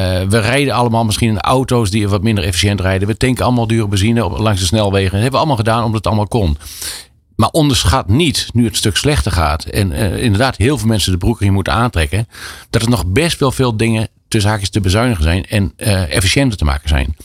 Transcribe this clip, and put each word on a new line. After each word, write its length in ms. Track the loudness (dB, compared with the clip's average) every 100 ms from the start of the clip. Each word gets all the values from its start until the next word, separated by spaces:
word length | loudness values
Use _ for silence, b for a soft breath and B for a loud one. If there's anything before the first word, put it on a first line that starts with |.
| 0 -2 0
we 100 | 0
rijden 340 | 0 0 0
allemaal 320 | 0 0 0 0
misschien 240 | 0 0
in 100 | 0
auto's 480 | 0 0 2 0 2
die 180 | 0 0
wat 140 | 0
minder 200 | 0 0
efficiënt 380 | -2 0 0 0
rijden. 260 | 0 0 -2
We 100 | 0
tanken 280 | -2 0 0
allemaal 220 | 0 0
dure 200 | 0 0
benzine 380 | 0 2 2 0
op, 120 | -2
langs 220 | 0 0
de 60 | 0
snelwegen. 460 | 0 2 2 0
Dat 100 | 0
hebben 100 | 0
we 60 | 0
allemaal 180 | 0 0
gedaan 240 | 0 0
omdat 140 | 0 -2
het 100 | 0
allemaal 200 | 0 0
kon. 300 | 0 0 -2 B B B B B _ _ -2
Maar 140 | 0
onderschat 580 | 2 2 2 2 0 2
niet, 400 | 2 2 0 -2
nu 120 | 0 0
het 120 | 0
stuk 180 | -2 -2
slechter 340 | 0 0 0
gaat 320 | 0 0 -2
en, 280 | -4 -2 -2
eh, 320 | 0 -2 0
inderdaad 340 | 0 2 0 2
heel 200 | 0 2
veel 100 | 0
mensen 240 | 0 0
de 60 | 0
broek 220 | 0 0
hier 120 | 2
moeten 200 | 0 0
aantrekken, 540 | 0 0 0 -2 -2 -4 B B B B
dat 120 | -2
er 80 | 0
nog 160 | 0 2
best 340 | 0 0 0
wel 120 | -2
veel 260 | 0 0 0
dingen 300 | 0 0 -4 -8 _
tussen 220 | 0 0
haakjes 180 | 0 -2
te 120 | -2
bezuinigen 420 | 2 2 2 2
zijn 220 | 2 0 0
en, 280 | -2 -2 -2
eh, 380 | -2 0 0 0
efficiënter 420 | 0 2 0 0
te 80 | -2
maken 240 | -2 0
zijn. 260 | 0 0 -6